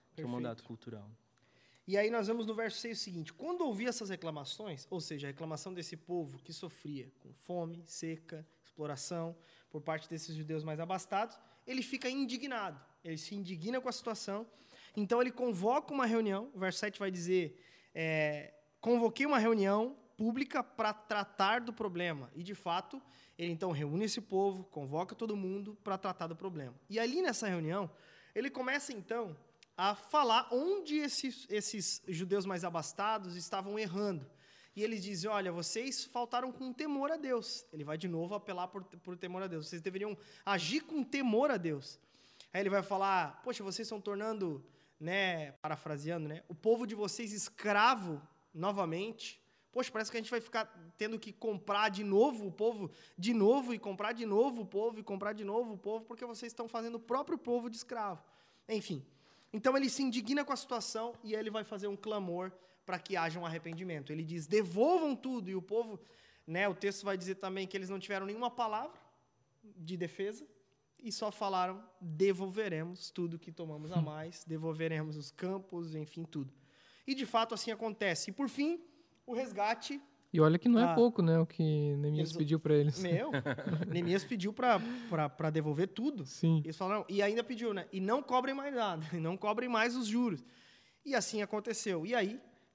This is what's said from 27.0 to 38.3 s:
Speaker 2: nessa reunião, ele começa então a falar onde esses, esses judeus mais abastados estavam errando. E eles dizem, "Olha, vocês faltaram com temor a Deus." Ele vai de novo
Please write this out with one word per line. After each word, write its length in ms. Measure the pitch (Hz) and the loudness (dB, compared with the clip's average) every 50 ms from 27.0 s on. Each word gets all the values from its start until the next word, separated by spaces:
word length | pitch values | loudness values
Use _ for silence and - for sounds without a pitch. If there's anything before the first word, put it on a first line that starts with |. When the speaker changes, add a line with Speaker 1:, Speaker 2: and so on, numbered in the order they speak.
| 233 240 254 349 | 0 0 2 0
Speaker 2:
nessa 260 | 370 320 226 - 226 202 | 0 0 0 0 0 0
reunião, 420 | 180 170 160 156 170 202 196 160 - - - - - - - - - | 0 0 0 0 0 0 -2 -4 -6 -12 -20 -20 -20 -20 -18 -8 -4
ele 140 | 214 247 277 | -2 -2 -2
começa 420 | 269 262 254 254 269 285 277 - | -2 -4 -2 0 0 -2 -2 -4
então 440 | 262 208 170 - 226 233 226 190 151 - - _ _ _ _ - _ - | -8 -8 -6 -4 -4 -4 -4 -4 -6 -12 -16 _ _ _ _ -14 _ 0
a 180 | 180 202 208 | 2 2 2
falar 540 | - - - - 302 285 240 220 226 220 - | 0 -2 2 4 4 6 6 6 4 4 4
onde 460 | 240 247 294 359 403 415 349 302 294 302 | 2 2 2 2 0 0 0 -2 0 0
esses, 480 | 294 285 - - - 262 233 - - - | 0 0 -2 -2 -2 -4 -6 -8 -8 -4
esses 520 | 196 214 196 - - 214 170 - - - - - | -2 -2 -2 -2 -2 -2 -2 -2 -2 -4 -4 -6
judeus 380 | 185 156 190 180 196 202 185 | -4 -4 -2 0 2 0 2
mais 200 | 196 190 175 170 | 0 -2 -2 -2
abastados 720 | 175 170 165 147 - - - 202 214 220 214 190 180 175 180 | -2 -2 -2 -4 -4 -4 -2 0 0 0 0 -2 -6 -10 -8
estavam 420 | 165 - 214 196 190 202 208 214 | -8 -6 -4 -4 -4 -4 -4 -4
errando. 460 | 220 185 165 196 208 202 185 151 135 - - _ - - - - - - - 202 | -4 -2 -2 -2 0 0 0 -2 -6 -10 -16 _ -20 -20 -20 -20 -20 -16 -6 -4
E 40 | 208 | -2
eles 200 | 220 226 208 180 | -2 -2 -2 -4
dizem, 260 | 202 202 170 165 220 | -6 -4 -4 -2 0
"Olha, 220 | 214 202 190 180 | 0 0 0 0
vocês 540 | 170 175 165 - - 220 247 269 262 - - | -2 -2 -2 -4 -2 -2 -4 -4 -4 -4 -6
faltaram 480 | - - 240 240 233 247 240 254 262 247 | -4 -4 -4 -4 -2 -2 -2 -2 -2 -4
com 180 | 254 262 262 | -6 -8 -8
temor 400 | 240 - 311 311 285 277 269 285 | -6 -4 -4 -2 0 0 0 0
a 60 | 320 311 | -2 -2
Deus." 480 | 294 262 254 233 - - - - - - - | -2 0 0 0 0 -2 -8 -10 -10 -12 -10
Ele 100 | 156 143 | -10 -6
vai 140 | 143 156 160 | -6 -4 -4
de 100 | 165 180 | -4 -2
novo 260 | 165 165 165 175 | -2 -2 -2 -2